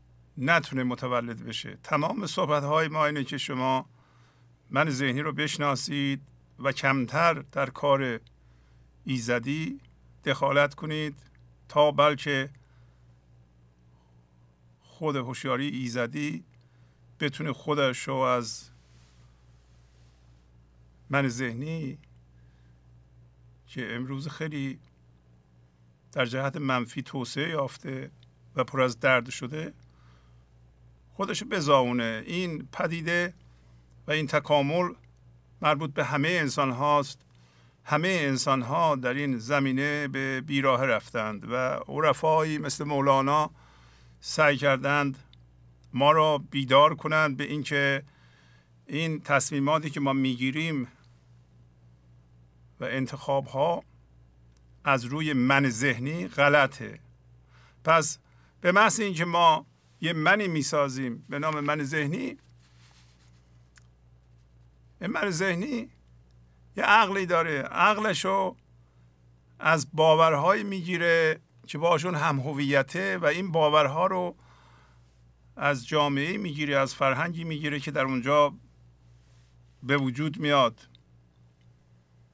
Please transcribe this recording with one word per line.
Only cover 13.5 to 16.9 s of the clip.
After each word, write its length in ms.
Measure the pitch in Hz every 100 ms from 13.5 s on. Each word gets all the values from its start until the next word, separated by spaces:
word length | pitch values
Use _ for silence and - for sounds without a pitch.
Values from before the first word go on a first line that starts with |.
| _ _ _ _ _ _ _ _ _ _ _ _ _
خود 360 | _ - 160 139
هوشیاری 520 | 120 123 135 127 143
ایزدی 760 | 123 123 120 120 147 147 160 - _ _ _ _